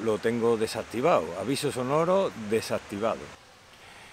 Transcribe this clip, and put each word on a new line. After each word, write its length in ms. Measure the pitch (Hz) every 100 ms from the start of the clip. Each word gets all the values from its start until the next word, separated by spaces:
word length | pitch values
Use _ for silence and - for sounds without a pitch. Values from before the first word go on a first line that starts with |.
lo 140 | 110 104
tengo 400 | 113 120 117 113
desactivado, 680 | 110 110 - 113 147 143 80 87
aviso 320 | 101 135 143
sonoro 600 | 120 127 151 165 190 180 104 107
desactivado. 720 | 110 - 110 - 101 110 73 73 - - - - - - - -